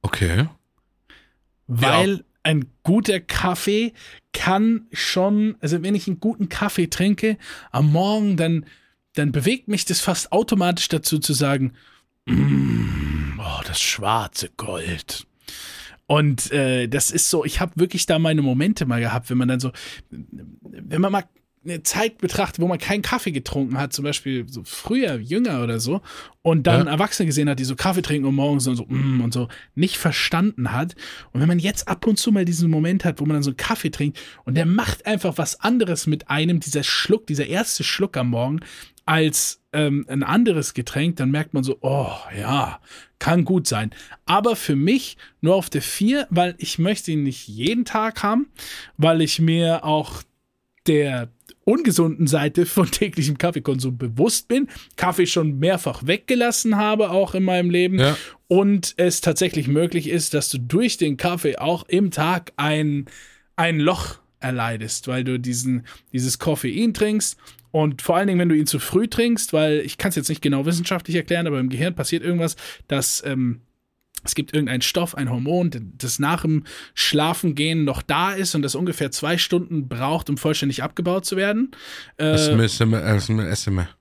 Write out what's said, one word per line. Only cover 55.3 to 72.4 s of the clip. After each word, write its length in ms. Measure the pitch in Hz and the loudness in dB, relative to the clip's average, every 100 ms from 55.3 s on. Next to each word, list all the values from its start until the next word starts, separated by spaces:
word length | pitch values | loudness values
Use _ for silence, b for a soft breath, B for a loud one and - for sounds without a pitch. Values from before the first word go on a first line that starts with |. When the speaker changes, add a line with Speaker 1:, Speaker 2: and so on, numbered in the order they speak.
| 180 156 135 | 2 0 2
Speaker 2:
mehrfach 480 | 160 185 - 120 127 | 2 2 -2 -6 -2
weggelassen 720 | 202 - 247 240 233 226 208 | -2 0 2 2 0 2 2
habe, 340 | 214 214 202 | 2 2 2
auch 240 | 180 190 | 2 2
in 80 | 190 | 2
meinem 240 | 190 180 180 | 2 2 2
Leben, 280 | 175 180 190 | 2 2 4
Speaker 1:
Ja. 180 | 135 151 B B _ | 4 2 B B _
Speaker 2:
und 460 | 180 202 202 - - | 4 6 2 0 0
es 240 | 180 - | 2 2
tatsächlich 480 | - 151 185 156 131 | 0 0 0 0 0
möglich 400 | 143 170 170 143 | 2 2 0 -2
ist, 240 | 175 156 | -2 0
dass 160 | 151 - | -2 -2
du 100 | 135 | -4
durch 380 | 123 165 240 - | 0 2 2 2
den 200 | 160 135 | -2 0
Kaffee 420 | 180 175 156 123 | -2 0 -2 -2
auch 260 | 147 170 - | -2 -2 0
im 220 | 180 202 | 2 2
Tag 420 | - 160 170 170 - | 0 0 0 -4 -4
ein, 500 | 147 151 151 143 135 B B B B - | 0 0 0 -2 -6 B B B B -2
ein 240 | 170 160 | 0 2
Loch 380 | 151 180 - - _ _ | 2 2 -4 -10 _ _
erleidest, 680 | 127 127 117 113 110 - - | -6 -2 -4 -4 -6 -8 -4
weil 160 | 127 | -4
du 140 | 127 127 | -2 -2
diesen, 460 | 123 120 127 127 123 B B | -2 -2 -2 -2 -4 B B
dieses 260 | 131 127 - | -4 -4 -2
Koffein 560 | - 151 131 165 226 | -2 -2 -2 0 -2
trinkst 420 | - 214 214 - - B B B | 0 0 0 -2 -8 B B B
und 280 | 160 151 131 | 0 0 -2
vor 160 | - 175 | 0 2
allen 120 | 202 | 2
Dingen, 100 | 180 | 2
wenn 100 | 175 | 4
du 80 | 156 | 2
ihn 100 | 151 | 2
zu 120 | 143 | -2
früh 300 | - 180 226 | 0 0 0
trinkst, 440 | - 233 233 - | 0 2 2 0
weil 280 | 156 156 151 | 0 2 0
ich 180 | 143 - | -2 -4
kann's 160 | 202 | -2
jetzt 140 | 165 135 | -2 -4
nicht 140 | 151 | -2
genau 240 | 147 139 143 | 0 0 0
wissenschaftlich 500 | 170 170 185 - 170 | -2 0 -4 -2 -4
erklären, 300 | 160 170 170 | 0 -2 0
aber 100 | 139 | 0
im 100 | 127 | -2
Gehirn 260 | 127 170 170 | 0 -2 -2
passiert 260 | 139 165 | -2 -2
irgendwas, 320 | 175 175 | 0 0